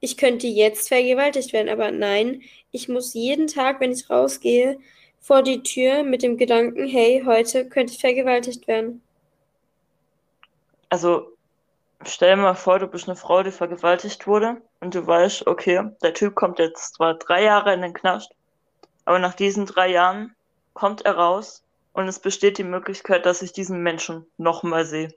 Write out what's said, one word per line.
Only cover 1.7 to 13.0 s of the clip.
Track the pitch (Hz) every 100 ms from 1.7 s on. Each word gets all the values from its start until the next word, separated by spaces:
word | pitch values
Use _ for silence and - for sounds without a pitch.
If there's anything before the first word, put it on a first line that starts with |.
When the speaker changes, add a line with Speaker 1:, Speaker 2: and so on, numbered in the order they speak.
Speaker 1:
Aber | 220 214
nein, | - 202 202 226 269 - - _
ich | 247 247
muss | 247 247
jeden | 233 233 294 311
Tag, | 302 262 269
wenn | 254
ich | 254 -
rausgehe, | 247 269 262 - 240 254 269 _ _ _ _
vor | - 269
die | 262 262
Tür | 262 - 254 277
mit | 285 254
dem | 247 240
Gedanken, | 247 233 240 233 277
hey, | 254 233 254 254
heute | 226 233 254 254
könnte | 277 247
ich | -
vergewaltigt | 262 254 262 247 240 247 -
werden. | 220 226 240 _ _ _ _ _ _ _ _ _ _ _ _ _ _ _ _ _ _ _
Speaker 2:
Also, | 180 170 170 - _ _ _ _ _ _ _ -
stell | - 180 190
dir |
mal | 196
vor, | 180 - 185
du | 190
bist | 175